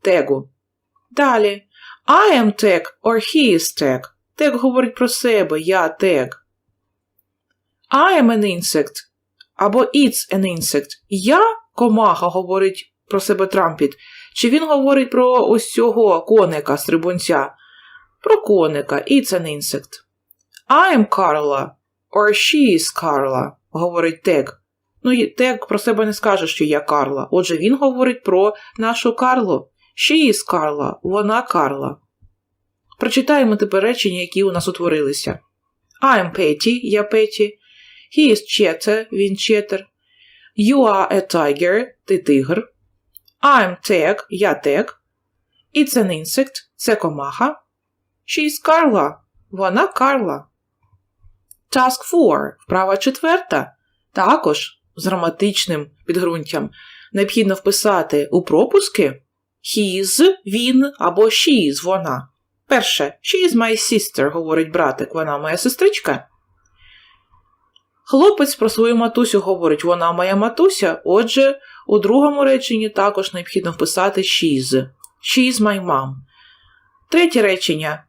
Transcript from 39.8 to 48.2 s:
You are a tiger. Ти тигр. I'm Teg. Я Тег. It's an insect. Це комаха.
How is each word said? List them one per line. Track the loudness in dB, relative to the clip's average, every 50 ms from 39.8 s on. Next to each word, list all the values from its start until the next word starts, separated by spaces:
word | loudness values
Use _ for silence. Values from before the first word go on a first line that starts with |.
| -8 _ _ _ _ _ _ _ _ _ _ _ _ _ _ 0 2 2
You | 4
are | 4 4 4 4 2 0 0 0
a | -2 -2 0 -2
tiger. | 0 0 0 0 0 0 0 0 0 -2 -4 _ _ _
Ти | -2 -2 -2
тигр. | 2 2 2 2 2 0 -4 -4 -4 -8 _ _ _ _ _ _ _ _ _ _ _ _ _ _ 2
I'm | 4 4 4 4 2 -4 -8 _ -2
Teg. | 0 2 2 0 -2 -2 -6 _
Я | -4 -2 0 0 0
Тег. | -2 -2 -2 0 0 -2 -4 -10 _ _ _ _ _ _ _ _ _ _ _ _ _ _ _ _
It's | -2 0 0 2
an | 0 0
insect. | 0 -2 -6 -8 -6 -2 -2 -4 -4 _ -18 -20 _ _
Це | _ -2 -2 -2
комаха. | -2 -2 -6 -6 -6 -10 -10 -4 -4 -4 -4 -4 -8 _ _ _ _ _ _ _ _ _ _ _ _